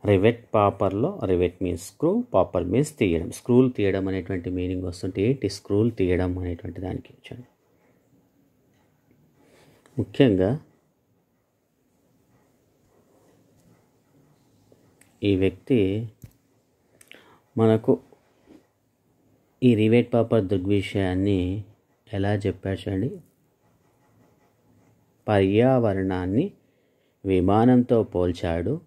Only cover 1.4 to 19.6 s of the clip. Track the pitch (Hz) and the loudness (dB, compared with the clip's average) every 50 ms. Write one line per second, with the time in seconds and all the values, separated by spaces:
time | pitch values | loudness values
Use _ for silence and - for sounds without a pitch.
1.4 | 90 85 87 _ 98 90 87 87 - - - _ - 160 190 240 240 - - 98 | 0 0 -2 _ -6 -6 -6 -6 -8 -14 -12 _ -4 -2 -2 -2 -4 -2 0 0
2.4 | 87 - - 95 87 87 92 117 151 151 - - 120 95 82 80 - - - - | 0 2 0 -4 -4 0 0 -2 -2 -2 -2 -2 0 0 0 0 -2 -6 -12 -14
3.4 | - - 120 120 131 131 123 - 104 98 95 98 95 95 95 95 90 - 98 92 | -4 2 4 4 4 4 2 -2 -2 -2 0 -2 -2 -4 -4 -6 -6 -6 -8 -6
4.4 | 90 92 90 92 90 90 92 92 92 92 87 - - 95 90 - 95 117 139 143 | -6 -6 -6 -4 -4 -4 -4 -4 -6 -8 -10 -8 -10 -8 -4 -2 0 0 0 -2
5.4 | - 98 - - _ - 101 101 110 120 113 - 95 90 90 85 90 92 90 90 | -4 -8 -8 -8 _ -4 -2 0 0 0 0 -2 0 0 2 0 0 -2 -4 -4
6.4 | 90 90 87 82 - 90 87 95 95 92 92 90 85 - - _ _ - - 120 | -6 -8 -8 -8 -10 -12 -12 -10 -10 -10 -10 -10 -12 -16 -20 _ _ -20 -20 -20
7.4 | 123 _ _ _ _ _ _ _ _ _ _ _ _ _ _ _ _ _ _ _ | -20 _ _ _ _ _ _ _ _ _ _ _ _ _ _ _ _ _ _ _
8.4 | _ _ _ _ _ _ _ _ _ _ _ _ _ _ _ _ _ _ _ _ | _ _ _ _ _ _ _ _ _ _ _ _ _ _ _ _ _ _ _ _
9.4 | _ _ _ _ _ _ _ _ _ _ _ 135 104 - - - 139 131 101 90 | _ _ _ _ _ _ _ _ _ _ _ -6 -6 -6 2 2 4 4 4 2
10.4 | 92 98 135 151 - _ _ _ _ _ _ _ _ _ _ _ _ _ _ _ | 2 0 0 -4 -8 _ _ _ _ _ _ _ _ _ _ _ _ _ _ _
11.4 | _ _ _ _ _ _ _ _ _ _ _ _ _ _ _ _ _ _ _ _ | _ _ _ _ _ _ _ _ _ _ _ _ _ _ _ _ _ _ _ _
12.4 | _ _ _ _ _ _ _ _ _ _ _ _ _ _ _ _ _ _ _ _ | _ _ _ _ _ _ _ _ _ _ _ _ _ _ _ _ _ _ _ _
13.4 | _ _ _ _ _ _ _ _ _ _ _ _ _ _ _ _ _ _ _ _ | _ _ _ _ _ _ _ _ _ _ _ _ _ _ _ _ _ _ _ _
14.4 | _ _ _ _ _ _ - _ _ _ _ _ - _ _ _ - 104 98 92 | _ _ _ _ _ _ -20 _ _ _ _ _ -20 _ _ _ 0 0 2 2
15.4 | 95 95 90 - _ - 143 117 101 92 98 110 117 113 - _ - - _ _ | 2 -2 -2 -4 _ -2 0 0 0 0 -2 -4 -6 -10 -14 _ -20 -20 _ _
16.4 | _ _ _ _ _ _ _ _ _ _ _ _ _ _ - - _ _ _ _ | _ _ _ _ _ _ _ _ _ _ _ _ _ _ -20 -20 _ _ _ _
17.4 | _ _ _ - 113 110 110 110 110 - 131 - - _ - _ _ _ _ _ | _ _ _ 2 2 4 4 2 2 0 0 0 -2 _ -20 _ _ _ _ _
18.4 | _ _ - - _ _ _ _ _ _ _ _ _ _ _ _ _ _ _ _ | _ _ -20 -20 _ _ _ _ _ _ _ _ _ _ _ _ _ _ _ _
19.4 | _ _ _ _ | _ _ _ _